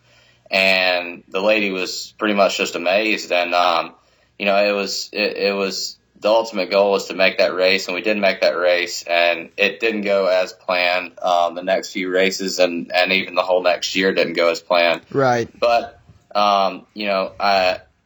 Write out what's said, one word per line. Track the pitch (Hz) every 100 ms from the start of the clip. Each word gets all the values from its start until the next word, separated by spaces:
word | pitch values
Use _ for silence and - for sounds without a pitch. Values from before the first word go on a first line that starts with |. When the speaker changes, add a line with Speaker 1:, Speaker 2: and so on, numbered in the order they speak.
| _ _ _ _ -
Speaker 1:
and | 95 95 92 90 90 87 87 -
the | 95
lady | 104 107 101
was | 95 90 - - -
pretty | 107
much | 101 92 -
just | 92
amazed, | 85 87 101 110 95 -
and, | 87 87
um, | 87 90 82 80 - _ _ _ -
you | 101
know, | 101
it | 104
was, | 101 98 - -
it, | 101 101 -
it | 98
was, | 98 98 95 - - _ _
the | 104
ultimate | 113 110 104 87
goal | 98 101
was | 98 -
to |
make | 92 95 92
that | 90
race, | 90 92 95 -
and |
we | 104
did | 107 107
make | 98 95
that | 90 80
race, | 90 87 87 -
and | - 85 87 82 82 -
it | 101 -
didn't | 113 107
go | 101 98 92
as | 92 92
planned. | - - 90 90 90 87 -
Um, | 92 87 85
the | 85
next | 92 92 -
few | 98 92
races | 92 95 95 95 92
and, | 90 85 -
and | 90 90
even | 95 90 90
the |
whole | 92 92
next | 90 85 -
year | 95 95
didn't | 87 82
go | 82 85
as | 82
planned. | - 87 85 80 -
Speaker 2:
Right. | 139 131 120 113 -
Speaker 1:
But, | 117 117 113 - _ - _
um, | 104 104 101 95 92 -
you | 104 104
know, | 95 95 -
I, | 101 98 92 - - _